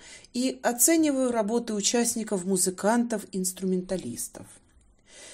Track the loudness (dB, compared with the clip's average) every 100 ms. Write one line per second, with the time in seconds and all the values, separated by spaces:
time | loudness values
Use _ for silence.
0 | -16 -20 -10 -2 -2 0 -2 2 4 6
1 | 4 2 2 0 0 0 -2 -2 0 2
2 | 0 -2 -2 -2 0 0 0 0 2 2
3 | 2 -2 -6 -4 -4 -4 -2 -2 -2 -6
4 | -6 -10 -10 -12 -20 -20 _ _ _ _
5 | _ -20 -20